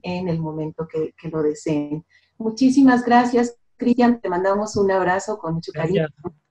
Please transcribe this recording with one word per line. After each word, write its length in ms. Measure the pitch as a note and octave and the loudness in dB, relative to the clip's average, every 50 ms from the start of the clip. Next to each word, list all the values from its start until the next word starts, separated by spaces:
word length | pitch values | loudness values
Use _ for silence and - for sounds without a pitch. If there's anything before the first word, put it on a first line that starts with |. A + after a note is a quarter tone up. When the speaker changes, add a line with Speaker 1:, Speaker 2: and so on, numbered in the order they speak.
| - | -8
Speaker 1:
en 240 | F3+ F3+ F3+ F#3 E3+ | -8 -6 -6 -4 -4
el 100 | E3 E3 | -4 -4
momento 480 | D#3+ D#3 D3+ D#3+ D3+ D#3 - - D#3+ | -4 -6 -6 -8 -8 -8 -8 -10 -10
que, 280 | - - D#3 D#3 - _ _ | -8 -6 -6 -6 -6 _ _
que 100 | - D#3+ | -12 -8
lo 120 | D#3+ D#3+ | -4 -2
deseen. 640 | D3+ D3+ D3+ - - D#3+ D3+ D3 D3 D3 D3+ D#3 - _ _ _ _ _ _ | -2 -2 -2 -4 -4 -4 -2 -2 -4 -4 -8 -10 -10 _ _ _ _ _ _
Muchísimas 680 | - A3 A3 - - C4 C4 C4 C#4+ C4+ B3+ A#3+ A#3+ - | -6 -6 -6 -2 2 2 4 6 6 6 6 6 4 2
gracias, 540 | B3 A#3+ B3 B3+ B3 B3 A#3+ A#3+ A#3+ - _ _ _ _ | 4 4 4 4 4 2 0 0 0 -4 _ _ _ _
Cristian. 440 | - A#3+ A#3+ A#3+ A#3+ A#3+ A#3+ A#3+ - | -4 0 0 2 4 4 4 2 0
Te 80 | - F#3 | -2 -4
mandamos 460 | F3 F3+ F#3+ G3 G3 G3+ G#3 - - | -4 0 0 0 0 0 -2 -4 -2
un 160 | G#3 G3 F#3+ | 0 2 2
abrazo 480 | F#3+ F#3+ F3+ F3+ F#3 G3 - A3 G#3+ - | 2 2 2 0 0 -2 -4 -6 -8 -8
con 160 | - E3 E3 | -6 -6 -6
mucho 160 | E3 - - | -6 -6 -8
cariño. 340 | - D3+ E3 E3 F#3+ E3 D#3 D3+ _ _ | -8 -6 -4 -2 0 -2 -2 -4 _ _
Speaker 2:
Gracias. 220 | - - - _ _ - | -14 -14 -14 _ _ -10